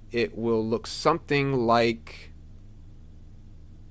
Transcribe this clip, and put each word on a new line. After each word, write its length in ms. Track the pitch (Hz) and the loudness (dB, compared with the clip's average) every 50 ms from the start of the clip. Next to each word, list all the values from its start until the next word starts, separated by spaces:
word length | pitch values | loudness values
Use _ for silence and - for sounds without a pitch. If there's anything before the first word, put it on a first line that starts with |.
| - - - | -12 -4 0
it 240 | 120 117 - - | 0 2 2 0
will 260 | - 113 117 117 110 110 | 0 2 2 4 4 2
look 240 | 110 117 107 - | 2 0 0 -2
something 680 | - - - - 156 156 165 - - 147 143 139 139 139 | -4 -6 2 4 4 4 4 2 2 2 2 4 4 2
like 760 | 127 117 113 117 117 117 117 117 117 - - - - - - - - - - - - - - - - - - - - - - - - - - - - - - - - - - - - - - | 4 4 6 6 8 6 6 4 0 -4 -14 -16 -16 -16 -16 -16 -16 -16 -16 -16 -16 -16 -16 -16 -16 -16 -16 -16 -16 -16 -16 -16 -16 -16 -16 -16 -16 -16 -16 -16 -16 -16 -16 -16 -16 -16 -16